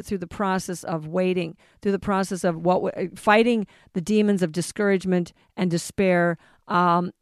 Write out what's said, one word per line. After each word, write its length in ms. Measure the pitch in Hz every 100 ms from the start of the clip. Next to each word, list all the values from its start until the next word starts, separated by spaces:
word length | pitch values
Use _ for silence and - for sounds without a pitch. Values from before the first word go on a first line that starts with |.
through 140 | - 196
the 80 | 175
process 580 | - 202 190 - 180
of 220 | - 165 156
waiting, 480 | 180 185 185 165 - _ _
through 120 | 202
the 60 | 196
process 460 | - 190 190 185
of 140 | 185 165
what 240 | 175 180
w-, 100 | 185
uh, 140 | - 180 190
fighting 500 | - 214 233 226 196 _ _
the 80 | 190
demons 400 | 165 214 208 202
of 100 | 175
discouragement 800 | 156 165 - 208 190 185 180 175 - _ -
and 140 | 185
despair. 640 | 170 - - 190 175 175 165 _ _ -
Um, 440 | 175 180 170 180 -